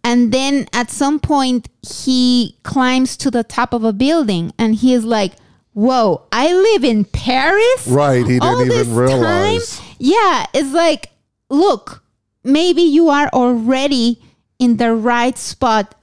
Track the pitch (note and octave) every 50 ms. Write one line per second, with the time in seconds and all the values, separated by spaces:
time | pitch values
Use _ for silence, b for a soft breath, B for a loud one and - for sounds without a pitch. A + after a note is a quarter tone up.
0 | - A#3+ A#3+ B3 B3 A3 A3 C4 C4+ C#4 C#4+ C#4 - - - A#3+ B3 - - -
1 | C#4+ C#4 D4+ D4 - - D4+ C#4 C4 B3+ B3 A#3+ - - _ _ - - - -
2 | - C4 B3+ B3+ B3+ B3 B3 B3 A3+ - _ _ _ - - C4+ B3+ B3+ B3+ C4
3 | C4 B3+ - - - C#4 A3+ A#3+ A3 - - - B3 - B3 A#3 A3 A3+ G#3 G3
4 | B3+ C#4+ E4 E4 C#4 G#3 F#3+ E3+ E3+ - - - A#3 A3 A3+ G#3 A#3+ B3+ B3+ B3
5 | G#3+ A3+ A#3 G#3+ G3 F3+ - b b b b b b _ _ G3+ G#3+ B3+ C4 B3
6 | A3+ G3 D#3+ - _ _ - A#3 C4+ E4 F4+ F#4 F#4+ A4+ A4 D#4+ A#3+ C4+ A3+ G#3+
7 | G3 _ - - - B3+ B3 C4 C#4 D#4+ G4 G#4 A4+ A#4+ C5 B4 - - - C#3
8 | D3 C#3+ C3 B2 A#2+ A#2+ B2 B2 - - - B2+ B2+ B2+ - A#2+ - A#2+ A2+ A#2
9 | B2 C3 - C3 A#2 - F4 F4 G4 G#4 A4+ A#4 A#4 - - B B B B B
10 | B3+ C4+ F#4 A#4 G#4+ F#4 D#4+ A#3 - - - C4+ D4+ C4+ C4+ E4+ E4+ E4 A3 -
11 | - _ _ _ _ _ _ _ _ _ C4+ C#4+ F#4 G4+ C4 G#3 - - - -
12 | _ _ _ _ _ _ _ _ _ A#3+ C#4 D4+ E4+ F4+ E4 D4+ F4 D#4+ C#4+ D#4+
13 | E4+ D#4+ C#4+ C#4+ D4 - - B3+ B3 B3 B3 A#3 A3 A#3 C4 C4 C#4 C#4+ C#4 B3
14 | A#3 A#3+ A#3 b b b b b b _ _ _ B3+ A#3+ A#3 G#3 A#3+ A3+ A3+ A3+
15 | G#3+ A#3 A#3+ A#3+ A#3+ B3+ - - - - - _ C4+ A#3+ A3 G#3+ G3+ - - _